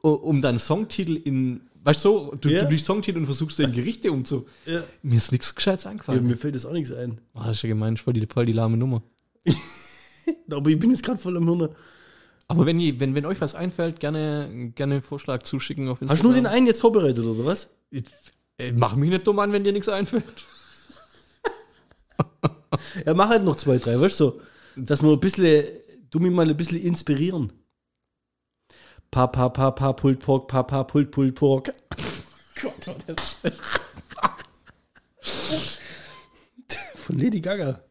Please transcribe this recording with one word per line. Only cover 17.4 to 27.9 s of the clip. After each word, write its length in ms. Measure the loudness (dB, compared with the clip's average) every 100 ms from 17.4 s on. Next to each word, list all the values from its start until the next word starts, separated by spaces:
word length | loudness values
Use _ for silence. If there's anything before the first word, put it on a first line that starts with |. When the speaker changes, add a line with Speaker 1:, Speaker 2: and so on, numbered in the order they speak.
| -2
Speaker 2:
was? 240 | -2 -6 _ _
Speaker 1:
Ich, 140 | -10 -10 -18 -20 _ _ -10
ey, 160 | -2
mach 240 | 2 2 2
mich 120 | 2
nicht 160 | 2 2
dumm 140 | 2
an, 140 | 2
wenn 100 | 2
dir 80 | 0
nichts 160 | 0 -2
einfällt. 380 | -2 0 -2 -4
<laughs> 60 | -16 -20 -20 -20 -20 -20 -20 -20 -20 _ _ -10 -10 -20 _ _ _ _ -6 -6 _ -6 -6 _ -10 -10 -6 -2
Speaker 2:
Ja, 80 |
mach 160 | 2 4
halt 140 | 4 2
noch 100 | 0
zwei, 220 | 2 2
drei, 220 | 2 2
weißt 200 | 2 4
du, 60 | 2
so, 160 | 0 -20 -20 -20 -12
dass 260 | -4 2
wir 80 | 4
ein 80 | 6
bisschen, 460 | 4 4 6 6 4 -10 -20 -20 _
du 80 | 0
mich 120 | 2
mal 160 | 4 2
ein 80 | 2
bisschen 220 | -2 -2
inspirieren. 720 | -2 -2 0 0 0 -2 -6 -8 _ _ _